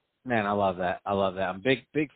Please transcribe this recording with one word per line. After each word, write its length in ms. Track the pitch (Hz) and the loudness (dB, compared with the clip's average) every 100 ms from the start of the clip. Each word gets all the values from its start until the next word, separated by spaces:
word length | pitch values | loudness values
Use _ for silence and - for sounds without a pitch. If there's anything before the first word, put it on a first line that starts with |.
| _ _ | _ _
Man, 220 | 127 120 101 | -2 0 2
I 60 | |
love 240 | 101 98 90 | 2 2 0
that. 240 | 90 92 | -2 -2
I 80 | 95 | -2
love 200 | 101 98 | 0 0
that. 140 | 92 92 | 0 -4
I'm 120 | 95 | -2
big, 200 | 110 131 - | 0 0 -2
big 160 | 143 151 | -4 -4